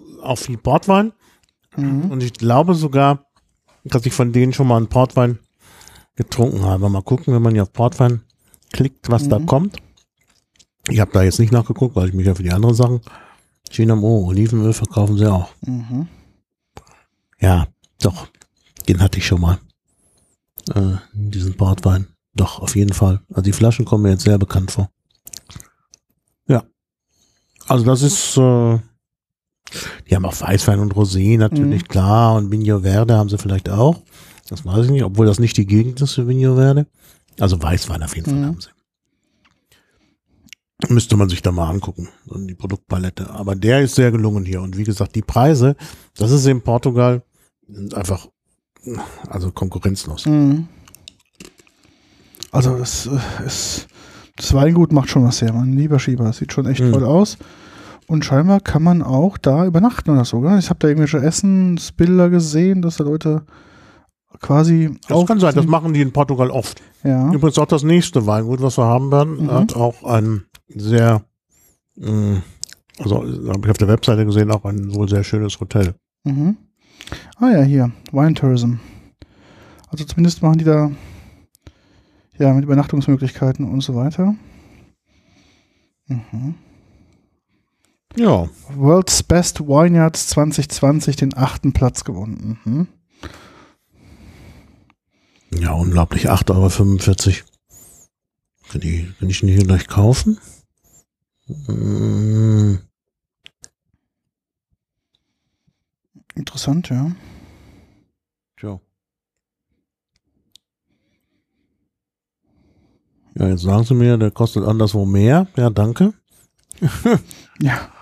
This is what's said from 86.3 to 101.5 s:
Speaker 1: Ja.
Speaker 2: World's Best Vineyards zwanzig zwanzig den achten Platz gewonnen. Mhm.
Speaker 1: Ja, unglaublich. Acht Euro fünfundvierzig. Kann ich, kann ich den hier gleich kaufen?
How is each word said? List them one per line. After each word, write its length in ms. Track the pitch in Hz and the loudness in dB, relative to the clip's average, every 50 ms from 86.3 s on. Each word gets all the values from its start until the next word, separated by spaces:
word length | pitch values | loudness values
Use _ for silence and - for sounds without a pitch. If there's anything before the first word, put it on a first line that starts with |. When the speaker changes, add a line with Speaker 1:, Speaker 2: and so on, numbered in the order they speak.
| - 110 127 143 165 - _ _ _ _ _ _ _ _ _ _ _ _ _ _ _ _ _ _ _ _ _ _ _ _ _ _ _ _ _ _ - 233 | -12 -10 -10 -10 -10 -12 _ _ _ _ _ _ _ _ _ _ _ _ _ _ _ _ _ _ _ _ _ _ _ _ _ _ _ _ _ _ -4 0
Speaker 1:
Ja. 320 | 233 208 135 92 85 78 - - - - 139 | 2 2 2 2 0 -2 -8 -12 -20 -14 -6
Speaker 2:
World's 480 | 139 135 143 165 190 185 - - - - | 0 4 4 4 4 4 2 -2 -2 0
Best 360 | - 160 175 170 - - - | 2 2 2 0 0 -4 -6
Vineyards 640 | 151 147 139 147 170 175 170 170 160 160 156 - - - | -4 0 2 4 4 4 6 4 4 2 0 -2 -6 -4
zwanzig 420 | - 151 147 156 156 - 139 - | 0 0 0 0 0 -2 -4 -6
zwanzig 460 | - - - 139 147 156 147 151 139 - | -4 -2 2 2 2 2 0 -2 -2 -2
den 200 | 147 139 - 123 | -2 -2 -2 -2
achten 360 | 131 131 - - - 139 135 | -4 -4 -4 -2 -2 -2 0
Platz 300 | - 135 123 - - - | 2 0 0 -2 -4 -10
gewonnen. 520 | - 110 87 101 110 - - - - 110 113 - | -10 -10 -10 -10 -10 -12 -10 -10 -10 -10 -8 -6
Mhm. 240 | 107 120 151 180 - _ _ _ _ _ _ - - - - - - - - - _ _ _ _ _ _ _ _ - - - - - - - - - - - - _ _ _ _ _ _ _ _ _ _ _ _ _ _ _ _ - 90 87 | -6 -4 -4 -4 -6 _ _ _ _ _ _ -20 -20 -20 -20 -20 -20 -20 -20 -20 _ _ _ _ _ _ _ _ -20 -20 -20 -20 -20 -20 -20 -20 -20 -20 -20 -20 _ _ _ _ _ _ _ _ _ _ _ _ _ _ _ _ -8 -6 -4
Speaker 1:
Ja, 120 | 85 80 80 | -2 -2 -2
unglaublich. 560 | 82 87 90 90 87 82 - - 92 - - | -2 0 0 2 2 2 0 0 -2 -2 0
Acht 200 | - 92 - - | 0 0 0 2
Euro 200 | 95 95 95 95 | 2 2 2 2
fünfundvierzig. 760 | - - 101 98 98 92 - - 95 - - 101 92 - - _ _ _ _ _ _ - - - _ _ _ _ _ _ _ _ _ _ _ _ _ _ _ - | 2 2 2 2 2 0 2 0 0 2 2 0 -2 -2 -4 _ _ _ _ _ _ -20 -20 -20 _ _ _ _ _ _ _ _ _ _ _ _ _ _ _ -12
Kann 120 | - - | -10 -8
ich, 360 | - 80 85 85 85 90 92 - | -6 -4 -6 -6 -6 -8 -10 -8
kann 100 | - 92 | -6 -4
ich 100 | 95 - | -4 0
den 80 | - 98 | 2 2
hier 140 | 95 98 98 | 4 4 4
gleich 220 | 92 95 90 - - | 4 2 0 0 -2
kaufen? 520 | - 101 101 113 131 - - 214 214 - - - - _ _ _ _ _ _ _ _ _ _ _ _ _ _ _ _ _ _ - | 0 2 4 4 4 2 0 -2 -2 -2 -4 -18 -20 _ _ _ _ _ _ _ _ _ _ _ _ _ _ _ _ _ _ -16